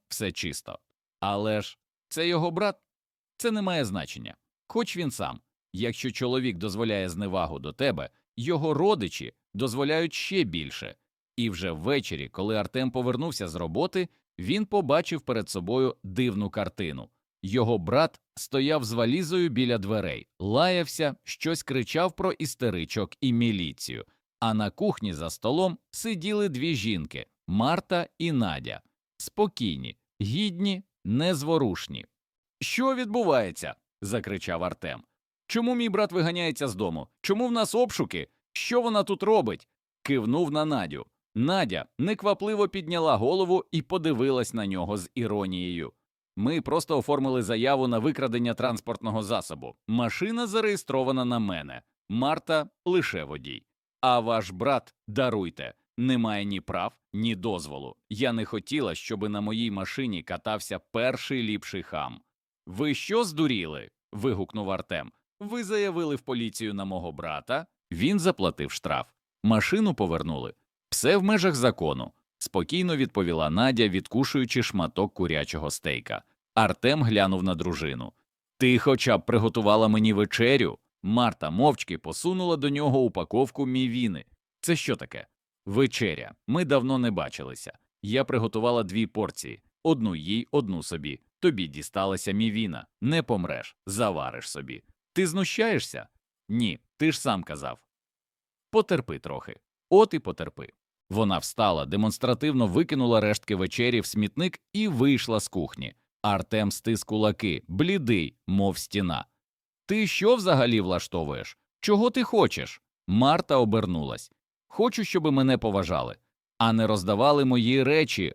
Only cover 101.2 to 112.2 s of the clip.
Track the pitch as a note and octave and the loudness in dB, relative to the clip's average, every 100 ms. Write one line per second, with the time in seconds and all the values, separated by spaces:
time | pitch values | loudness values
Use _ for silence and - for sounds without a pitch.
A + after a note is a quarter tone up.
101.2 | G#2+ E2 - - G#2 D#2+ C#2 G2+ A2 - | 2 0 -2 2 2 2 0 0 0 0
102.2 | B2 A#2+ D3+ C3 G#2+ G2+ E3+ C#3 B2 A2 | 0 0 0 2 4 4 2 2 4 4
103.2 | G#2 G#2+ - G2 F#2 - A#2+ A#2 - G#2+ | 4 0 -2 -2 -2 0 2 2 0 0
104.2 | G#2 - F#3 - _ G#3 G#3+ C3 C#3 C3 | 0 0 -2 -4 _ -2 0 4 4 4
105.2 | - G#2+ - F#2 D2 - C2 - _ _ | 2 -2 -2 -4 -4 -6 -12 -14 _ _
106.2 | G#2 G2 - G#2+ G2+ - A2 A2 - G#2+ | 0 0 0 0 0 -2 -2 -2 0 2
107.2 | G#2+ - G2+ C#2+ - F#2 E3+ G3 B2 G2+ | 2 2 -2 -2 -4 0 2 2 2 2
108.2 | D2 - - G2 G2 E2+ - G2+ F#2 C2 | 0 -6 -2 2 2 -2 -4 -2 0 -2
109.2 | - _ _ _ _ _ - G#3+ G3+ - | -8 _ _ _ _ _ -2 0 2 2
110.2 | G3+ B3 F#3 C#3 A#2+ A2 F#2 F2 - F2+ | 4 4 4 4 6 4 2 0 -2 -4
111.2 | D2 C2 - - _ - - G#3 B3 C4 | -4 -6 -10 -16 _ -4 2 4 4 2